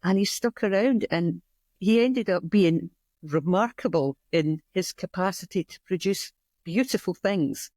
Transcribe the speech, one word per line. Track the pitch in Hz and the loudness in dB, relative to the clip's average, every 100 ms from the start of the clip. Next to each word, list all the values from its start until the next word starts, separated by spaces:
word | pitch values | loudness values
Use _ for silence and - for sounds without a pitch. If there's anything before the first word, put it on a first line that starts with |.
And | 180 196 | 2 2
he | |
stuck | 202 - 240 - | 2 0 -4 -2
around | 208 196 240 240 - | 0 2 2 2 0
and | 165 170 170 _ _ _ _ | 0 0 -2 _ _ _ _
he | 196 226 | 2 4
ended | 247 262 202 | 4 2 0
up | 175 165 | -2 2
being | 208 170 165 - _ _ _ | 4 4 2 -2 _ _ _
remarkable | 156 151 156 180 233 - - 165 135 139 _ | -4 -2 2 0 0 -2 -2 0 -2 -4 _
in | 165 156 156 _ | 0 0 -2 _
his | 190 175 | -6 -6
capacity | - 180 - 185 185 175 190 | -8 -10 -4 -4 -4 -6 -6
to | 165 - | -6 -12
produce | _ 185 190 196 - _ _ _ | _ -4 -2 -4 -6 _ _ _
beautiful | - 180 262 208 - | -4 -2 0 -2 -4
things. | 175 196 202 139 135 - | -2 -2 0 -2 -4 -12